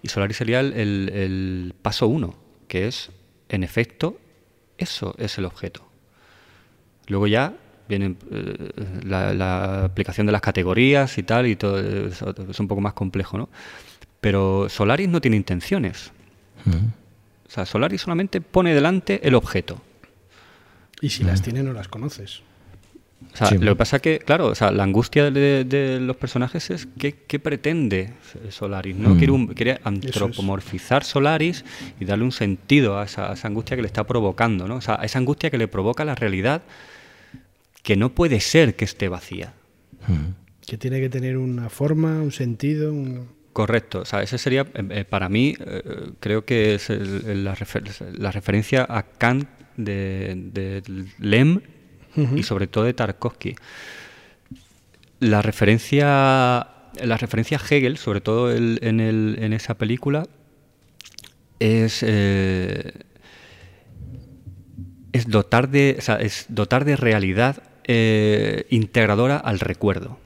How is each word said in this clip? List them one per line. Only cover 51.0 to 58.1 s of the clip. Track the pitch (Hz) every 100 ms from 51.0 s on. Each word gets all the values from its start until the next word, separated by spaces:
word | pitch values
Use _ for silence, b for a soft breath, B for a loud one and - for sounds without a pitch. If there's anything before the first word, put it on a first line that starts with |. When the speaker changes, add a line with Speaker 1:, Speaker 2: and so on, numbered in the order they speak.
| 95 -
Speaker 1:
Lem | 101 107 143 185 - - _ - - -
Speaker 3:
Ujú. | 135 143
Speaker 1:
y |
sobre | - 98 95
todo | -
de | 113
Tarkovsky. | 123 110 98 120 - - - B B B B B B B B _ - _ _ _ _ _ _
La | 120 104
referencia, | 107 - 101 113 - 143 143 139 135 131 127 123 - - - -
la | 123 113
referencia | 117 110 117 147
a | -
Hegel, | 143 127 147
sobre | -